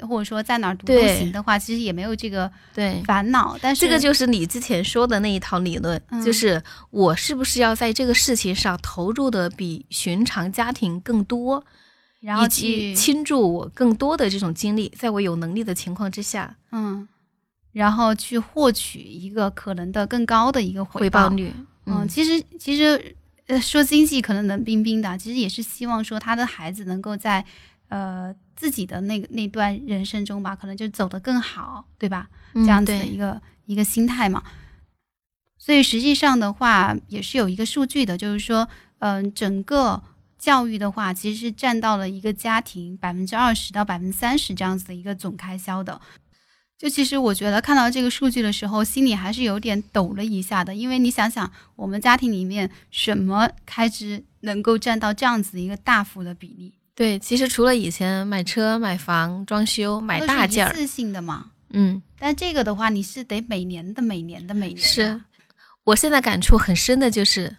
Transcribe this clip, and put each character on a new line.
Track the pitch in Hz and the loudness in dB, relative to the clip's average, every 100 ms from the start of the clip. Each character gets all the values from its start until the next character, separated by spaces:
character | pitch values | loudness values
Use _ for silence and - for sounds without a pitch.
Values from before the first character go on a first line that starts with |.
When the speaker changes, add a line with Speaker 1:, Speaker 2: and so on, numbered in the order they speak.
| 226 | -6
Speaker 1:
或 | 233 | -4
者 | |
说 | 208 214 | -4 -6
在 | 220 240 | -2 0
哪 | 196 | 0
儿 | 185 | -4
读 | 190 | 4
都 | 254 220 | 6 6
行 | 185 175 | 4 0
的 | 196 | -2
话， | 208 208 | 0 0
Speaker 2:
对。 | |
Speaker 1:
其 | 208 | 0
实 | 233 | -4
也 | 220 | -4
没 | 175 | -4
有 | 202 220 | -4 -6
这 | 220 | -4
个 | 196 185 - - | -4 -4 -6 -12
Speaker 2:
对。 | - 202 180 | -4 -2 -2
Speaker 1:
烦 | 180 202 202 | 2 2 4
恼， | 254 - - | 2 2 0
但 | 254 | 0
是 | 269 | 2
Speaker 2:
这 | 339 | 4
个 | 320 | 4
就 | 285 | 4
是 | 285 254 | 4 4
你 | 220 | 2
之 | 165 247 | 0 -4
前 | - 190 | -2 -2
说 | 185 233 240 | 0 0 2
的 | 214 | 2
那 | 208 | 0
一 | 196 | -2
套 | - 185 | -2 -2
理 | 180 170 | -2 -2
论， | 170 165 - | -2 -4 -6
Speaker 1:
嗯。 | 233 | -2
Speaker 2:
就 | 226 | 0
是 | 220 220 165 - - - | 2 2 2 -2 -16 -6
我 | 208 180 | 2 4
是 | 170 - | 4 -2
不 | 277 | -2
是 | 262 247 | -2 2
要 | 233 | 2
在 | 226 233 | 2 0
这 | 220 | 0
个 | 254 | 2
事 | 185 - | 2 2
情 | 233 190 | 2 0
上 | 185 208 180 | 0 0 -2
投 | - - 175 | -6 -4 -2
入 | 233 269 | 0 0
的 | 220 175 | 0 -2
比 | - 180 160 - | -4 -8 -8 -8
寻 | - - 175 | -6 -2 0
常 | 247 - 180 | 0 0 -4
家 | 190 233 | -2 -4
庭 | - 185 170 | -2 -4 -4
更 | 190 226 | -2 0
多， | 196 240 247 269 - _ _ _ _ _ | 0 -2 -2 -4 -6 _ _ _ _ _
Speaker 1:
然 | 214 208 | -4 0
后 | 233 | 2
去 | - 226 220 208 | 2 -2 -2 -2
Speaker 2:
以 | |
及 | 190 | 0
倾 | - 294 | 2 0
注 | 294 285 | 2 2
我 | 196 170 - | 2 2 -6
更 | - 247 | 0 2
多 | 220 277 311 | 2 0 0
的 | 214 | 0
这 | 196 | 0
种 | 190 | -4
精 | 160 208 214 | -2 -2 -2
力， | 208 - | -4 -4
在 | 240 | -4
我 | 202 | -2
有 | 196 165 | -2 -2
能 | 165 | -4
力 | 196 | -4
的 | 214 | -4
情 | 180 - | -6 -6
况 | 180 202 | -6 -6
之 | 190 | -6
下。 | 202 208 180 - _ | -6 -6 -8 -14 _
Speaker 1:
嗯， | 226 214 196 202 _ _ _ _ _ _ | -6 -4 -6 -10 _ _ _ _ _ _
然 | 214 208 | 0 2
后 | 220 226 | 4 2
去 | 220 - 240 | 2 -2 -4
获 | 220 - 277 | -2 4 4
取 | 220 - - | 4 -4 -10
一 | - 107 190 | -14 -14 -8
个 | 208 202 | -2 -2
可 | 196 - | -2 -8
能 | 180 175 | -8 -4
的 | 202 202 | -4 -2
更 | 240 | 0
高 | 226 226 240 | 2 4 4
的 | 269 | 2
一 | 190 | -2
个 | 190 | -4
回 | 196 - 196 | -8 0 4
报。 | 208 | 6
Speaker 2:
回 | 196 | 6
报 | 196 | 4
率， | 185 240 269 _ - | -2 -8 -16 _ -4
Speaker 1:
嗯， | 196 | -2
Speaker 2:
嗯。 | 208 | -2
Speaker 1:
其 | 285 | 0
实， | 320 330 - 339 | 2 2 -2 -8
其 | - 285 | -2 2
实， | 302 285 - - _ _ - | 4 4 -2 -18 _ _ -2
呃， | 262 | -2
说 | - 302 | 2 2
经 | 277 302 302 | 6 6 6
济 | 277 | 4
可 | 220 | 0
能 | 202 202 | 0 0
冷 | 196 | -2
冰 | 226 220 | 0 0
冰 | 220 220 | 2 0
的， | 208 185 | -2 -6
其 | 220 | -6
实 | 247 | -2
也 | 202 | -2
是 | 214 | -4
希 | 226 - 240 | -10 -8 -4
望 | 226 | -4
说 | 220 214 | -4 -6
他 | 226 233 | -4 -2
的 | 240 | -2
孩 | - 165 | -6 -10
子 | 196 | -10
能 | 185 185 | -6 -6
够 | 202 202 | -6 -6
在， | 220 190 196 - - _ _ | 0 0 -2 -14 -20 _ _
呃， | 202 190 185 185 190 _ | -8 -6 -8 -10 -12 _
自 | - 311 | -6 -4
己 | 269 185 | -4 -6
的 | 180 | -6
那 | 196 214 | -4 -4
个， | 196 | -6
那 | 226 208 | -6 -6
段 | 220 202 202 277 | -2 -2 -2 -4
人 | 202 | -4
生 | 196 214 | -4 -6
中 | 202 202 | -6 -6
吧， | 196 | -8
可 | 190 196 | -10 -12
能 | 196 | -8
就 | 220 | -8
走 | - 185 | -4 -4
得 | 190 | -4
更 | 185 247 | -2 -2
好， | 220 - - 254 - _ | -2 -8 -12 -14 -16 _
对 | 202 | -4
吧？ | 185 190 - - | -4 -8 -18 -6
Speaker 2:
嗯， | 226 | 2
Speaker 1:
这 | 220 | 6
样 | 208 | 6
子 | 208 | 6
的 | 202 | 0
一 | 202 202 | -2 -4
个， | 202 214 - _ - | -4 -6 -14 _ -6
Speaker 2:
对。 | |
Speaker 1:
一 | 208 | -2
个 | |
心 | 208 - 233 | 0 2 0
态 | 247 208 | 2 0
嘛。 | 190 - - - - _ _ _ _ _ _ _ _ | 0 -6 -16 -20 -20 _ _ _ _ _ _ _ _
所 | - | 2
以 | 285 | 4
实 | 262 226 | 6 2
际 | 269 | 2
上 | 277 294 254 | 4 4 4
的 | 208 | 0
话， | 208 247 208 196 208 - | 0 4 6 4 0 -6
也 | 208 | -10
是 | 190 269 | -4 0
有 | 196 | 0
一 | 185 | 0
个 | 226 | -2
数 | - | -2
据 | 269 294 233 | 0 0 0
的， | 180 | -2
就 | 208 | -4
是 | 208 | -4
说， | - 226 226 - _ _ | 0 0 0 -6 _ _
嗯， | 208 196 202 | -2 0 -2
整 | 202 208 196 | -2 -2 -2
个 | 196 285 247 190 - _ _ _ | 0 2 2 0 -8 _ _ _
教 | - 269 240 | 2 4 2
育 | 214 | -2
的 | 202 | -4
话， | 196 196 | -2 -4
其 | 185 208 | -4 -6
实 | 214 | -6
是 | 233 | -6
占 | 220 269 233 | -4 -2 0
到 | 220 208 | 0 0
了 | 190 | -2
一 | 190 | -6
个 | 214 | -6
家 | 208 233 226 | -6 -2 -2
庭 | 233 180 175 185 | -4 -10 -12 -8
百 | 185 | -6
分 | 175 185 | -4 -4
之 | |
二 | 226 247 | 2 2
十 | 220 - | 2 -2
到 | 196 | -4
百 | 208 175 | -2 -4
分 | 185 | -6
之 | 190 | -4
三 | 240 285 | 0 0
十 | - | -2
这 | 185 | -4
样 | 185 190 | -2 -4
子 | 190 | -6
的 | |
一 | 180 | -12
个 | 185 | -10
总 | 196 190 180 | -8 -8 -10
开 | 185 185 | -10 -10
销 | 185 190 | -6 -6
的。 | 185 - - - _ _ _ _ _ _ | -6 -12 -18 -20 _ _ _ _ _ _
就 | 302 | -4
其 | 277 | 0
实 | 262 277 | 0 2
我 | 247 | 2
觉 | 196 208 | 0 0
得 | 202 | 0
看 | - | 4
到 | 285 240 | 4 4
这 | 254 | 2
个 | 247 | 0
数 | - 269 | 2 0
据 | 240 | 2
的 | 214 | 0
时 | 202 208 | -2 -2
候， | 214 | 0
心 | 214 - 262 | 0 2 2
里 | |
还 | 202 185 | 2 -2
是 | 220 | -2
有 | 240 202 | -2 0
点 | 226 202 208 | -2 -4 -2
抖 | 208 180 202 | 0 0 -2
了 | |
一 | 220 196 | -4 -4
下 | 185 196 | -2 -2
的， | 180 | -2
因 | 202 247 | -4 -2
为 | 254 | 2
你 | 247 | 2
想 | 247 220 | 2 0
想， | 226 190 - _ - | 0 -6 -8 _ -10
我 | 208 | -6
们 | 208 | 0
家 | 247 | 4
庭 | 254 254 | 4 4
里 | 202 | -2
面 | 185 202 190 - _ | -2 -2 -4 -6 _
什 | - - 208 | -4 -2 0
么 | 190 196 233 - | 2 2 2 0
开 | - - 226 | -10 -2 -2
支 | 214 208 208 - _ | -2 -8 -10 -12 _
能 | 214 208 | -6 -2
够 | 214 226 | 0 0
占 | 240 220 | 0 -2
到 | 214 | -2
这 | 208 | 0
样 | 262 233 | 2 2
子 | 196 | -2
的 | 180 | -6
一 | 180 | -8
个 | 202 | -4
大 | - 226 | 2 2
幅 | 202 190 | 2 -6
的 | 175 | -12
比 | 175 180 | -12 -16
例？ | 180 180 _ _ | -20 -20 _ _
Speaker 2:
对， | - 220 196 | 0 0 0
其 | - 247 | 0 2
实 | 262 | 2
除 | 247 | 4
了 | 247 | 4
以 | 247 180 | 4 0
前 | - 185 190 196 | -2 -2 -2 -2
买 | 196 | -2
车、 | 180 - 220 226 | -2 0 0 0
买 | 220 180 | -2 -4
房、 | - 170 165 185 196 | 0 0 0 -4 -2
装 | 208 | 0
修、 | 214 - 202 208 | 0 0 -2 -2
买 | 220 165 311 | -2 0 0
大 | 269 202 | 2 2
件 | 214 190 | 2 2
儿。 | |
Speaker 1:
都 | 320 | 0
是 | |
一 | 285 | -4
次 | |
性 | - 226 | -4 -6
的 | 190 | -6
嘛。 | 170 151 - _ _ | -8 -8 -12 _ _
Speaker 2:
嗯。 | 202 196 190 - _ | 2 2 2 -8 _
Speaker 1:
但 | 285 | -4
这 | 294 359 | -2 -2
个 | 302 | 0
的 | 214 | 0
话， | 208 220 | 0 0
你 | 208 | 0
是 | 196 262 | -4 -10
得 | 247 208 233 | -8 -8 -6
每 | 202 | -6
年 | 180 175 175 | -6 -8 -10
的、 | 220 | -4
每 | 233 185 | -2 -2
年 | 165 170 175 | -8 -12 -6
的、 | |
每 | 208 190 | -4 -4
年 | 175 | 0
的。 | |
Speaker 2:
是。 | - - 214 220 - _ _ _ _ _ | 2 2 0 -2 -10 _ _ _ _ _
我 | - 214 | 4 4
现 | 311 | 6
在 | 302 | 4
感 | 233 196 | 2 4
触 | - 220 | 8 8
很 | - | 6
深 | 175 - 262 | 2 4 4
的 | 262 | 4
就 | 220 | 4
是， | 202 - 175 | 2 2 -2